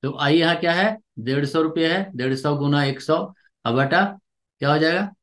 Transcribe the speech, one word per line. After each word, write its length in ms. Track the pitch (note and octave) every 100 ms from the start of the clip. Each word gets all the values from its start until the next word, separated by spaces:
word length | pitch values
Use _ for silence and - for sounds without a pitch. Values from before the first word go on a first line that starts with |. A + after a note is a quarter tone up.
तो 140 | C3 -
I 40 | C#3+
यहाँ 280 | D#3+ E3 E3
क्या 160 | E3+
है? 260 | E3+ G3+ G#3+ _ -
डेढ़ 260 | A2+ C#3 C#3+
सौ 160 | D#3+
रुपये 260 | D#3+ D#3+ D#3+
है, 240 | F3+ F#3+ B2
डेढ़ 200 | B2+ C3+
सौ 200 | D3+ C#3+
गुना 280 | C#3+ C#3+
एक 180 | C#3 B2
सौ, 320 | - D#3+ - - _ _ A#2
अब 100 | A#2+
बटा 440 | C3+ E3+ G3+ G3 _ _ _ _
क्या 120 | C#3
हो 60 | D3+
जाएगा? 360 | D#3+ F3 G3 -